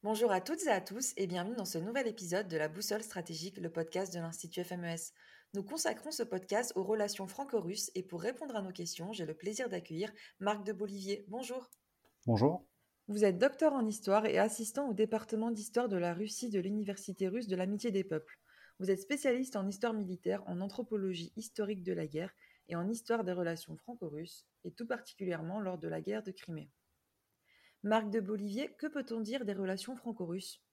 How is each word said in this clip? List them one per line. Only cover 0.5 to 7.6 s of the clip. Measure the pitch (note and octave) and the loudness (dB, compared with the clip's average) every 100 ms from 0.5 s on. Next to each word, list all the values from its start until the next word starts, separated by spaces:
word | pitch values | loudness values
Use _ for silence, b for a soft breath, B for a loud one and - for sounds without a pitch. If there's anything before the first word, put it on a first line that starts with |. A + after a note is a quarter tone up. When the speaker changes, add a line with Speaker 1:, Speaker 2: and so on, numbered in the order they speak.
| D#4+ D#4 | -2 4
Speaker 1:
et | |
à | G#3+ | 2
tous | G3+ G#3 C4 - | 2 -4 -4 0
et | F#3+ | 0
bienvenue | F3 F#3 A3+ | 0 0 -2
dans | |
ce | F#3+ E3+ | -2 -2
nouvel | F#3 B3 A#3 | 0 0 0
épisode | G#3+ F3+ F3+ G3+ | -2 0 0 0
de | D#3+ | 0
La | D#3 | 0
Boussole | E3 - G#3 | -2 -2 -2
Stratégique, | A3 F#3 E3 D#3+ F3 F#3+ | -2 -8 -6 -6 -6 -4
le | E3+ | -4
podcast | E3+ E3 F3+ F#3+ | -2 0 0 0
de | F3 | -2
l'Institut | E3 E3 E3+ F3+ F3 | -4 -4 -6 -4 -2
F | |
M | F3+ | -2
E | E3+ | -2
S. | E3 - B B B B | -2 -6 B B B B
Nous | G3 | -6
consacrons | G3 D#4+ - - D4 | -4 0 0 0 -6
ce | D#4 | -4
podcast | A#3 F#3 F#3 G3+ B3+ F#3 | -2 -2 0 0 2 0
aux | |
relations | F#3+ A3 G#3 - F#3+ | 0 2 2 -2 -6
franco-russes | - C#4 A#3+ | -6 0 0